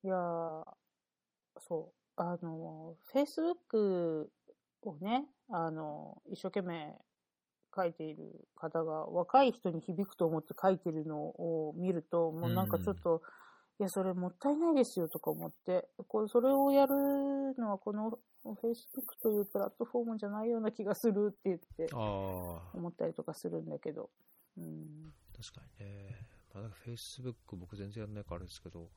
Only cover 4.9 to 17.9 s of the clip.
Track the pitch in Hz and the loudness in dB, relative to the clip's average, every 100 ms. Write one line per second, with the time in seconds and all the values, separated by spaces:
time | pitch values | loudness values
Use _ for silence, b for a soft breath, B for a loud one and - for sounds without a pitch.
4.9 | 147 190 247 285 _ _ 185 165 160 156 | -6 0 0 -2 _ _ -2 -2 -2 -6
5.9 | 151 151 - - 196 185 202 180 170 151 | -8 -12 -16 -12 -8 -4 -2 -2 -6 -8
6.9 | - _ _ _ _ _ _ _ - 175 | -14 _ _ _ _ _ _ _ 0 0
7.9 | 170 156 156 156 - - - 165 165 160 | 0 -8 -6 -12 -16 -20 -10 -4 -2 0
8.9 | 156 156 180 175 262 269 - 190 156 - | -2 -2 0 8 8 8 4 -2 -2 -4
9.9 | 170 196 - 165 160 - - 190 185 175 | -4 -4 2 2 2 -4 2 4 4 0
10.9 | 156 156 151 156 - 170 165 156 160 180 | -2 -4 -4 -6 -4 -2 0 -2 -2 0
11.9 | 175 - 170 165 160 170 175 190 170 185 | 0 2 2 2 0 0 2 2 2 0
12.9 | 185 175 165 B B B B B _ 196 | 0 2 0 B B B B B _ -2
13.9 | 196 190 180 180 - 277 294 339 285 240 | 2 0 0 -2 -2 0 4 6 6 4
14.9 | - 165 160 - 156 165 - - 180 - | 2 -2 -2 -2 -2 -4 -8 -2 -2 -2
15.9 | - - 220 214 240 254 277 277 277 269 | -14 -4 -2 4 4 6 6 8 8 8
16.9 | 277 277 277 277 277 269 262 220 196 - | 6 4 2 2 0 0 -2 -2 -2 -2